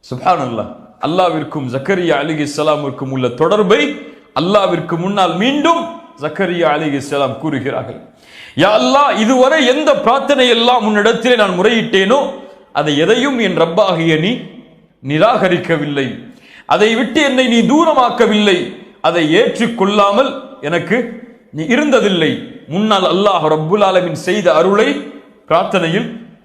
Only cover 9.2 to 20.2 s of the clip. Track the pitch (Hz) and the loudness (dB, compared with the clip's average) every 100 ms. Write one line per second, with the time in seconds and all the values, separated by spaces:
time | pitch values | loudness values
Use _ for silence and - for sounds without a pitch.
9.2 | 214 254 254 311 247 262 311 208 220 269 | 2 4 4 4 2 2 2 2 2 0
10.2 | 269 277 247 233 233 247 214 208 208 233 | 2 2 4 4 2 2 2 2 2 2
11.2 | 254 240 202 180 202 233 - 190 196 277 | 2 2 2 2 2 2 0 0 2 2
12.2 | 269 - - - _ - 151 143 170 247 | 0 -8 -18 -20 _ -4 0 0 2 2
13.2 | 277 254 202 165 165 175 196 170 165 156 | 2 0 -2 0 0 2 0 2 0 0
14.2 | 180 247 - - - _ _ _ 131 151 | 0 -4 -8 -20 -20 _ _ _ -4 2
15.2 | 160 - 185 180 - 160 147 139 127 104 | 2 2 0 0 -2 -4 -2 -4 -4 -6
16.2 | - - - - - 180 214 226 254 302 | -16 -20 -20 -20 -2 2 2 2 0 0
17.2 | 285 254 254 233 220 294 339 294 240 - | 0 0 2 2 2 2 2 2 0 2
18.2 | 220 208 208 180 - - - - 156 170 | 2 2 2 2 -2 -12 -20 -4 -2 0
19.2 | 156 170 277 - 233 233 190 208 202 202 | 2 2 2 0 -4 0 0 2 2 2